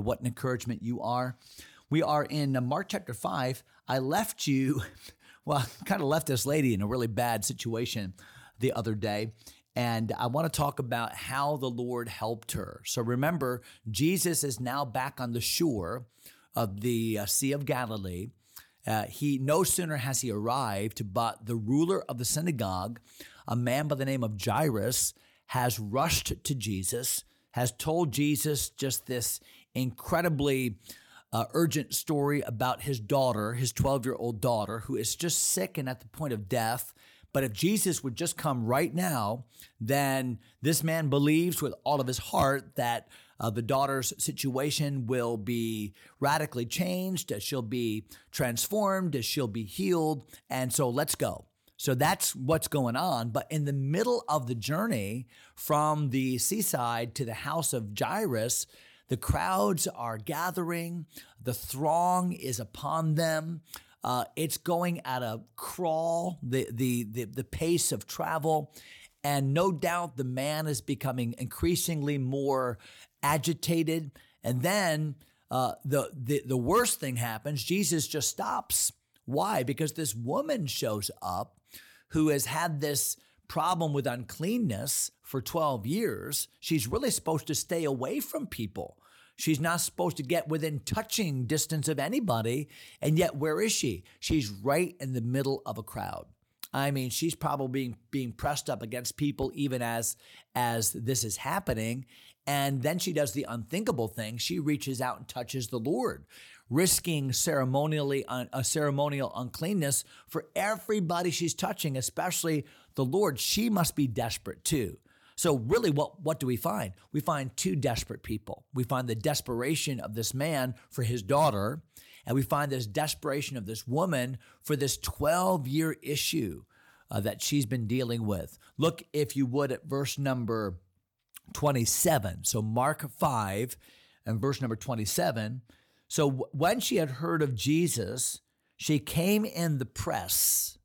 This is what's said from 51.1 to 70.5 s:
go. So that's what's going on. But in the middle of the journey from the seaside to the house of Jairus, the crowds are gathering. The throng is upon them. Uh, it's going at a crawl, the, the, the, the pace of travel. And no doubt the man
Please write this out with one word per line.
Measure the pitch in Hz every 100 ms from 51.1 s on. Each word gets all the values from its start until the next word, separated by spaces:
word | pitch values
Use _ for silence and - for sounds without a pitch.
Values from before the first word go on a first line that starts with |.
go. | - 127 - - _ _ -
So | -
that's | 127 151 185 - 131
what's | 131 160 -
going | 151 123 123
on. | 180 127 117
But | 120 -
in | 156
the | 143
middle | 139 135 175 226 240 -
of | 151 120
the |
journey | 123 107 156 226 143 98 117 127 - -
from | - - 147 151 151 143
the | 131 131 127
seaside | - 214 196 143 120 117 120
to | -
the | 120
house | 110 143 160 151
of | 131 107 104
Jairus, | 113 196 208 117 113 - - - - - _
the | 131
crowds | - 143 175 190 208 170 190
are | - 117 110
gathering. | 107 151 175 180 170 170 170 175 156 - - -
The | 120
throng | 120 - 131 151 165 175 180 180
is | 175 - 120
upon | 107 - 147 160 160
them. | 156 165 156 160 170 - - - _
Uh, | - 127 107 -
it's | 156 -
going | - 170 175 170
at | - 127
a | 120 113 107 -
crawl, | - - 175 160 165 170 180 160
the, | 127 127 117
the, | 113 127 120
the, | 107 113
the | 110 113
pace | - - 165 170 -
of | 120 -
travel. | - 160 160 156 156 147 - - - - _
And | 143 143 135
no | 143 190
doubt | 160 165 170 139 123
the |
man | 127 127 139